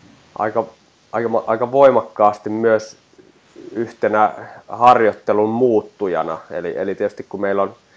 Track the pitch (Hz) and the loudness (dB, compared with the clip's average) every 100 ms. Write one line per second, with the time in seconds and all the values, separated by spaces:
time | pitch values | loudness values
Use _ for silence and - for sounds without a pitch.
0 | _ _ _ - 110 113 110 - _ _ | _ _ _ -6 -4 -4 -6 -12 _ _
1 | _ 110 117 113 - 113 120 135 139 120 | _ -6 -2 -2 -2 -4 -2 4 6 6
2 | - - 104 104 107 110 113 110 - - | 0 2 2 2 -6 -2 2 0 -2 -14
3 | _ _ _ _ _ - - 104 117 - | _ _ _ _ _ -20 -14 -10 -10 -4
4 | 104 107 104 - 110 - - 107 120 120 | -2 2 0 -2 -14 -20 -16 2 4 6
5 | 110 101 - 104 107 113 127 107 - - | 4 0 -2 0 0 0 2 2 -2 -8
6 | 98 82 80 80 - 85 87 - 98 92 | -4 -4 -4 -8 -10 -10 -8 -6 -6 -4
7 | 101 - - 98 98 98 98 - _ | -6 -6 -14 -8 -4 -2 -2 -6 _